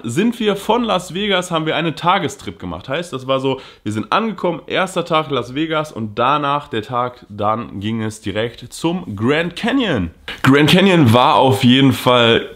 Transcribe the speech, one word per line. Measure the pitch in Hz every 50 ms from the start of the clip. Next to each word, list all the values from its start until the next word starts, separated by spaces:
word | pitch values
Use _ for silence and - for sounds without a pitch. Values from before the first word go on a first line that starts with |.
| -
sind | 120 117 147 208 240 226 -
wir | 220 208 196
von | 202 - - 220 240 240
Las | 220 196 180 180 - 147
Vegas, | 185 208 208 196 180 180 180
haben | 170 160 156
wir | 156 135
einen | 139 160 165 147
Tagestrip | - - 170 190 202 170 127 - - - 104 95 -
gemacht. | - 92 80 82 - -
Heißt, | 131 160 175 175 143
das | 131 127
war | 127 135 135
so, | 131 135 131 131 - - - _
wir | _ 110
sind | 104 110 104 - -
angekommen, | 185 220 226 190 - - 180 170 - - -
erster | - 151 147 - - 175 165
Tag | - 170 156 156 139
Las | 143 123 120 117 127
Vegas | 139 160 160 156 156 156 151
und | - - 113 107 104 110
danach | 117 127 143 147 147 139 143 147 143 -
der | - 110 104
Tag, | - 127 120 123 123 - - - _
dann | 104 104 104 104 110 113 113 - - 101
ging | 98 107 113 113 110
es | 110 107 -
direkt | - 107 90 107 113 120 - - - 120
zum | - - - 165 175 185 170 - 104
Grand | 92 107 123 147 156 170 175 170
Canyon. | - - 233 233 277 247 202 151 107 87 85 - _ - - - - -
Grand | - 135 143 151 151
Canyon | 160 185 185 196 185 170 151 117 110
war | 123 127 147 143
auf | 101 127 131 123 - -
jeden | 120 123 135 135 135 117
Fall | - - 127 123 123 117 113 113 - - - -